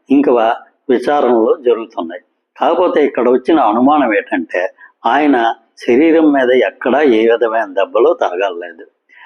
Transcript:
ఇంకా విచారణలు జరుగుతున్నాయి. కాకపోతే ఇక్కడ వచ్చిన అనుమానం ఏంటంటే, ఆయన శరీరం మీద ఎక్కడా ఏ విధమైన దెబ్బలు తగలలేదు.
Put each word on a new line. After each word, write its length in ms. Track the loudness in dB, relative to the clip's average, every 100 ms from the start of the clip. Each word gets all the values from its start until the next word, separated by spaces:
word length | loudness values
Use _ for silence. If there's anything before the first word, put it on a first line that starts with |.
| -2 0
ఇంకా 320 | 2 2 0 -2 -8 _ -4
విచారణలు 600 | -2 0 -2 0 2 0 0 -2
జరుగుతున్నాయి. 560 | -2 -4 -12 -12 -14 _ _ _ -6
కాకపోతే 400 | -2 0 0 0 -2
ఇక్కడ 180 | 0 0 0
వచ్చిన 220 | 2 0 2
అనుమానం 400 | 2 2 2 0 -2
ఏంటంటే, 440 | -4 -6 -6 -6 -6 -8 -20 _ -2
ఆయన 220 | 0 0 0 0 -4 _ -8
శరీరం 440 | 0 2 4 4 2 2
మీద 140 | 2 0 0
ఎక్కడా 340 | -4 -4 0 2 2
ఏ 40 | 2
విధమైన 360 | 2 0 -2 -4 -4
దెబ్బలు 320 | -4 0 0 0
తగలలేదు. 640 | -2 -2 -6 -6 -14 -18 -20 _ _ -20